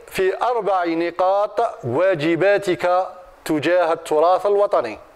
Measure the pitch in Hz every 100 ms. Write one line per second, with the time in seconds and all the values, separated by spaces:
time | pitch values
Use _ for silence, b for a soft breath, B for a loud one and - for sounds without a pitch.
0 | - - 190 - 220 247 196 190 175 165
1 | 170 170 185 196 214 220 233 - 120 127
2 | 190 180 156 165 190 202 196 170 180 180
3 | 185 - - - - 156 143 180 165 165
4 | - 151 170 185 208 202 202 - 117 104
5 | -